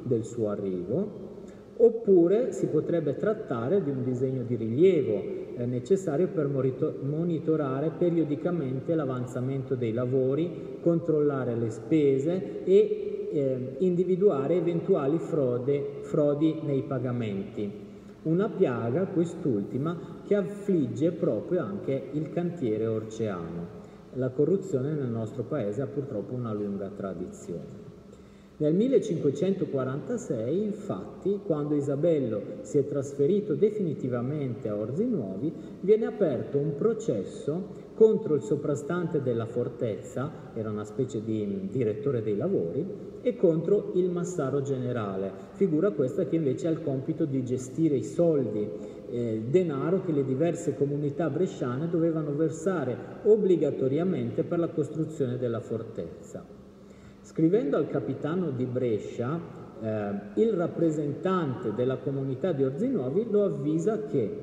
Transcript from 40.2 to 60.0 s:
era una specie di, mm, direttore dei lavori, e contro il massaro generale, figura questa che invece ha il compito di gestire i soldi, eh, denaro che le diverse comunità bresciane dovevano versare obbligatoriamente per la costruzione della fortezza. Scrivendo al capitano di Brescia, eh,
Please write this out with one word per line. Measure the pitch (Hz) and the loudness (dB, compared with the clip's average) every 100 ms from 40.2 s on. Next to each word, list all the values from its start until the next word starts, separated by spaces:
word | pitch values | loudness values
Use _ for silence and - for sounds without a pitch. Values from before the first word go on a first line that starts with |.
| 151 - - | -6 -8 -10
era | 113 110 | -6 -4
una | 104 | -4
specie | 104 - 123 110 | -6 -4 -2 -2
di, | 110 107 101 | -2 -2 -2
mm, | 95 98 | -4 -2
direttore | 135 107 - 139 120 | 0 0 0 0 0
dei | 107 101 | 0 -2
lavori, | 175 180 85 127 190 - - - | 0 0 0 -4 -4 -8 -12 -4
e | 254 - | -2 2
contro | 175 160 - - - | 4 4 2 2 2
il | 190 180 | 0 2
massaro | 175 175 156 131 143 | 0 -4 -2 -2 0
generale, | 135 127 123 120 101 95 95 - - | -2 -2 -2 -2 -2 -2 -4 -6 -8
figura | - 190 151 202 | 0 2 4 2
questa | 175 127 - 170 | 2 0 0 0
che | |
invece | 165 139 - 170 | 2 0 0 0
ha | |
il | 156 | 0
compito | 147 135 160 156 151 | 0 -2 -2 -2 0
di | 135 | 0
gestire | 123 123 - - 160 | 0 -2 -4 2 2
i | 131 | 2
soldi, | - 175 170 143 110 107 101 - - - - | 0 2 4 4 2 -2 -4 -6 -10 -12 -8
eh, | 120 117 110 120 | -4 -2 -2 2
denaro | 185 170 135 151 190 | 4 4 0 0 0
che | 180 | 2
le | 143 | 0
diverse | 131 131 170 151 151 | 2 2 2 0 -2
comunità | - 143 143 143 - 160 | 0 0 0 -2 0 0
bresciane | 156 185 - 131 127 165 | 0 -2 -2 -4 -2 0
dovevano | 170 165 160 147 | 2 2 0 -2
versare | 143 160 - 196 175 127 113 - - | 0 0 0 -2 0 -2 -4 -8 0
obbligatoriamente | 202 214 185 165 147 131 131 147 185 143 117 160 | 6 6 6 4 4 2 0 2 2 0 -2 -2
per | - 170 | 0 0
la | 165 | 0
costruzione | 160 143 160 156 - 123 120 | 0 -2 -2 -4 -2 -2 0
della | 120 110 | -2 -2
fortezza. | - 113 - - 82 - - 92 - - - - - - - - - | -4 -6 -6 -8 -8 -10 -14 -14 -14 -18 -20 -20 -20 -20 -20 -20 -8
Scrivendo | - 160 214 277 214 | 2 4 4 2 0
al | - | 0
capitano | 143 - 123 147 185 160 | -2 -2 -4 -2 -2 -2
di | 123 | -2
Brescia, | 123 123 123 101 - - 120 170 - - - - | -2 0 0 -2 -4 -4 -4 -4 -6 -14 -16 -8
eh, | 110 107 | -4 -2